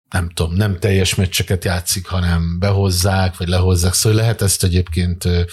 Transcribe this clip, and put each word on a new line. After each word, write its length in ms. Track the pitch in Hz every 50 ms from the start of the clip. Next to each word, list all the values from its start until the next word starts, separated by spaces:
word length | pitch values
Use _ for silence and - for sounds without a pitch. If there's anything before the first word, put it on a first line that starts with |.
| _ -
nem 200 | - 90 85 85
tudom, 240 | - - 82 80 85
nem 260 | 95 107 104 95 85
teljes 360 | - 104 95 95 92 - -
meccseket 500 | - 95 90 - - 92 - 101 87 -
játszik, 420 | 98 87 87 - - - 95 90
hanem 520 | - 92 90 87 87 85 85 82 85 85 87
behozzák, 800 | 95 101 101 98 98 95 90 90 90 101 95 95 92 90 87
vagy 100 | - 90
lehozzák. 460 | 87 90 90 92 92 92 87 87 92 92
Szóval 240 | - - 110 107
lehet 240 | 110 113 117 110 -
ezt 220 | 95 95 - - -
egyébként, 640 | 92 85 92 87 - - 92 90 90 87 85 -
ö, 160 | 90 87 87 85 85